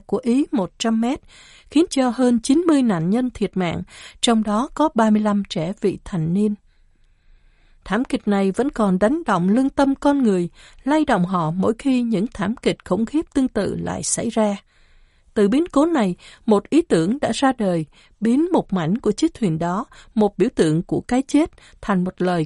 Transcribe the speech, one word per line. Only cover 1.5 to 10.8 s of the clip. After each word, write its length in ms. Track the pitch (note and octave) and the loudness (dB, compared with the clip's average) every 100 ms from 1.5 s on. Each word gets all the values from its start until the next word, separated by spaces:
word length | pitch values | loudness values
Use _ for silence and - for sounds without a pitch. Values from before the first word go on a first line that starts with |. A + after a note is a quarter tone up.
| - - | -20 -4
khiến 160 | C#4+ F#4 | 0 2
cho 200 | - B3+ | 2 0
hơn 300 | A#3 B3 A#3+ | 2 2 2
chín 200 | - C4+ | 2 2
mươi 240 | F4+ D4 | 4 2
nạn 260 | B3 F3 E3 | 2 0 0
nhân 200 | A3 B3+ | 0 -2
thiệt 280 | - G3+ F#3 | -4 -4 -2
mạng, 240 | F3 D#3 F#3 - - - | -4 -4 -10 -16 -20 -4
trong 220 | - A3+ | 0 0
đó 260 | A3 G#3 C4+ | 0 -2 -2
có 160 | - D4+ A#3 | -2 0 2
ba 140 | A3 | 2
mươi 120 | G#3+ | 2
lăm 220 | G#3+ G#3 G3 | 2 -2 -2
trẻ 240 | F#3+ D#3+ G#3 | -6 -6 -4
vị 180 | G3+ - - | -4 -4 -6
thành 280 | F3 D#3+ | -4 -2
niên. 220 | F3+ G#3+ G#3 _ _ _ _ _ _ _ - _ _ _ _ - | 0 0 -2 _ _ _ _ _ _ _ -20 _ _ _ _ -6
Thảm 200 | G3+ C4+ | -4 -2
kịch 220 | C4 - | -4 -2
này 240 | G3+ G3 | 0 0
vẫn 180 | F#3 C4+ | 0 -2
còn 300 | - G#3 F#3 | -2 0 2
đánh 220 | G#3 D#4 E4 | 2 0 0
động 240 | F#3+ F3+ | 0 2
lương 200 | A3 C4+ | 2 2
tâm 260 | - C#4 C4+ | 0 0 0
con 280 | C#4+ C#4+ | 2 2
người, 260 | A#3+ F#3+ F3 - - - | 2 0 -2 -8 -20 -10